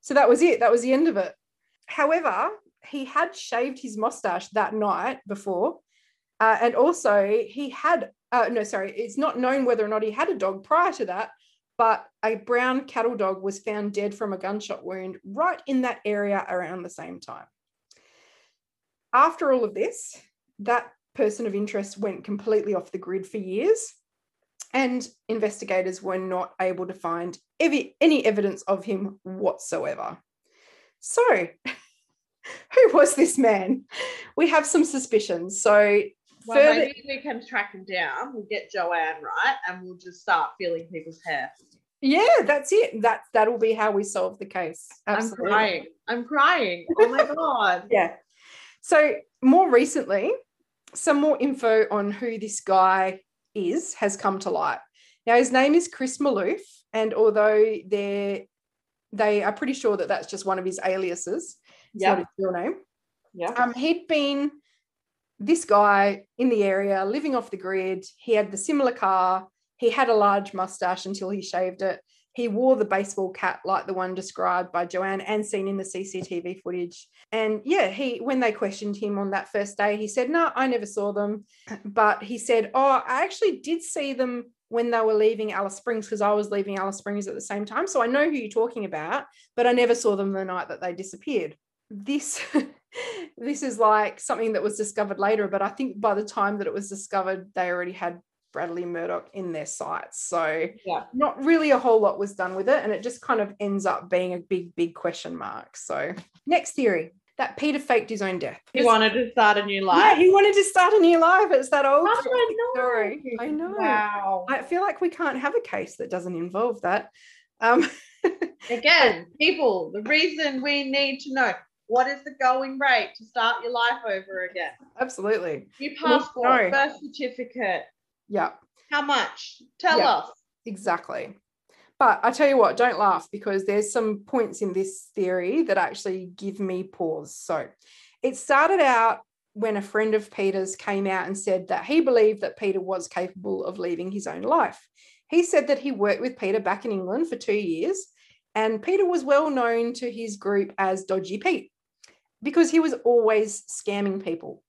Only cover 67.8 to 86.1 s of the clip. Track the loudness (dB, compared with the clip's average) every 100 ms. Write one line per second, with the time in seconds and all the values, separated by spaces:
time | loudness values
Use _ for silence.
67.8 | -2 -6 -10 _ 0 0 0 -4 -2 0
68.8 | 0 0 0 2 2 0 -4 _ _ _
69.8 | -2 2 2 4 4 2 -2 -6 -6 -4
70.8 | -4 -4 -6 -8 -6 -8 -6 -4 -4 -4
71.8 | -4 -6 _ _ _ -6 -4 2 4 4
72.8 | 2 0 -2 -4 -6 -2 -4 -4 -2 -2
73.8 | -2 -6 -4 -6 -10 -4 -2 0 -2 -4
74.8 | -4 -4 -4 -4 -4 -4 -2 -4 -4 -6
75.8 | -8 -10 -8 -10 -8 -8 -8 -10 -8 -8
76.8 | -8 -12 -20 _ _ -4 -2 -4 0 2
77.8 | 2 0 -6 -4 -2 0 0 0 -6 -4
78.8 | -8 -6 -6 -4 -4 -4 -4 -6 -6 -2
79.8 | -2 -2 -4 -4 0 0 0 0 0 0
80.8 | -4 -4 -4 -2 -4 -4 -10 _ -16 -14
81.8 | -6 2 2 2 -4 -10 0 2 2 2
82.8 | 4 4 0 -2 -2 0 0 0 -4 -6
83.8 | -4 -6 -6 -2 -4 -4 -12 _ _ -2
84.8 | 0 2 2 4 4 2 -4 -2 -4 -6
85.8 | -6 -6 -6